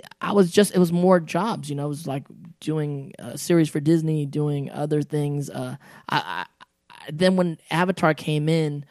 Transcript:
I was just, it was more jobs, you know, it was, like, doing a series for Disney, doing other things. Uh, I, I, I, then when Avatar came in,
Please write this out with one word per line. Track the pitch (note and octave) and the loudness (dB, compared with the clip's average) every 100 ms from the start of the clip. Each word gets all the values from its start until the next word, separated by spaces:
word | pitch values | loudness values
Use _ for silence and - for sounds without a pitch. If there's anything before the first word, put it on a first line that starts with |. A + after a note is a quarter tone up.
| - - | 0 -10
I | - | -2
was | G3+ F3+ | 2 4
just, | G3+ G3+ | 4 4
it | F#3+ | 4
was | F3 | 2
more | F3 F3+ F#3 | 4 4 4
jobs, | D#3+ F3+ G#3+ D#3+ C#3+ | 2 -4 -2 -4 -6
you | |
know, | C#3+ D3 | -6 -6
it | |
was, | D3 E3 | -6 -6
like, | C3+ - - E3 - | -8 -8 -18 -20 -12
doing | - D#3 D3 C#3+ C3+ - | -6 -4 -4 -6 -10 -16
a | A#2 D3 | -14 -6
series | - E3+ D#3 | 2 4 4
for | D#3 | 0
Disney, | D3 E3 D#3+ D#3 C#3+ | 2 2 2 -2 -2
doing | D3+ D3 C#3+ C#3 | -2 -2 -2 -6
other | - D3 D3+ | -6 -2 -2
things. | C#3+ D3+ C#3+ C#3+ C#3 | -2 -2 -2 -4 -6
Uh, | C3 B2+ C3+ - - - | -8 -10 -12 -16 -18 -4
I, | - | -4
I, | D#2+ F2+ - _ - _ _ | -4 -8 -10 _ -20 _ _
I, | - - | -20 -10
then | D3+ F#3 F#3 | 0 2 4
when | F3+ D#3 - | 0 -4 -2
Avatar | D#3+ F#3 F#3 E3 | 0 0 2 2
came | D3+ - D3+ D3+ | 2 0 0 2
in, | E3 D3+ D3 C#3+ | 2 0 -4 -12